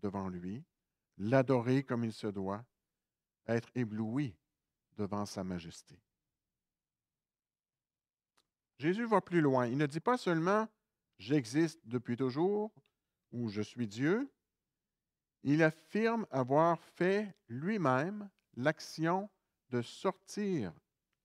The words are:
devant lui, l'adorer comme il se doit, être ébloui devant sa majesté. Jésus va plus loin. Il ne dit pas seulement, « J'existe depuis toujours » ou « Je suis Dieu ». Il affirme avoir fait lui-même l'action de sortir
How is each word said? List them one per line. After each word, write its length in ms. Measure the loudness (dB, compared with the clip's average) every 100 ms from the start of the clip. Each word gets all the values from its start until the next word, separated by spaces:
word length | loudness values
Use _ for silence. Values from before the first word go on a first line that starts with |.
devant 260 | -6 -6 -6
lui, 360 | -8 -8 -10 -12 _ _ _ _ -8
l'adorer 640 | 2 2 4 2 4 0
comme 220 | 0 -2
il 80 | -2
se 140 | -4 -6
doit, 380 | -4 -6 -6 -10 _ _ _ _ _ _ _ -2
être 240 | -2 -2
ébloui 640 | -6 -4 -4 -4 -2 -4 -8 _ _ _ _ _ -6
devant 300 | -4 -4 -4
sa 180 | -6
majesté. 560 | -6 -6 -8 -16 -20 -20 _ _ _ _ _ _ _ _ _ _ _ _ _ _ _ _ _ _ _ _ _ _ _ _ _ _ _ _
Jésus 280 | -2 0 2
va 140 | 2
plus 200 | 4 4
loin. 260 | 4 4 2
Il 120 | 2
ne 80 | 0
dit 140 | 0
pas 180 | 0 2
seulement, « 500 | 2 0 2 2 0 _ _ _ _ _
J'existe 640 | 0 0 2 2 2 0 -6
depuis 300 | -6 -2 -2
toujours » 580 | 0 2 0 0 -4 -10 _ _ _ _ _
ou « 160 | -6 -4
Je 120 | -4
suis 260 | -6 -4 -6
Dieu ». 420 | -2 0 2 -2 _ _ _ _ _ _ _ _ _ _ _
Il 200 | 0 4
affirme 640 | 4 4 _ -2 0 0 -2
avoir 520 | -2 2 4 4 2
fait 520 | -4 -2 0 0 -2 -12 _
lui-même 800 | -8 -4 0 2 2 0 -6 -12 _ _
l'action 760 | -2 -2 -2 -8 -4 0 0 -4 _ _ _ _
de 100 | -4
sortir 960 | -4 -4 -4 -4 -10 -6 -2 -2 -4 -8 _ _ _ _